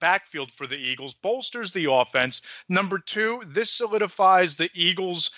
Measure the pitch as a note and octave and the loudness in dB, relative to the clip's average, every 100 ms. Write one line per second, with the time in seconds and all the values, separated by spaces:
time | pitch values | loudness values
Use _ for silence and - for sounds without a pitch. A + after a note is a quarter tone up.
0 | E3 F#3+ - D#3 C3 - C3+ C#3+ B2+ C3 | 0 0 -2 -12 -10 -10 -10 -8 -6 -6
1 | C3+ - G3 B3+ B3 A#3+ G3+ F#3 D3+ C3 | -10 -8 -4 -4 -4 -8 -6 -2 2 4
2 | B2 C3 B2+ - - - - F3+ G3 F#3 | 4 0 0 -2 -6 -16 -2 0 0 -4
3 | - G#3+ A3 B3 F#3 E3 A3+ - A3 G#3+ | -6 -2 -2 -4 -6 -2 0 0 0 -2
4 | G3+ - F#3+ F#3 F3+ C#3+ E3 F3+ F3 F3+ | -2 4 6 6 4 0 -4 0 0 0
5 | F#3 E3+ - | -2 -2 -4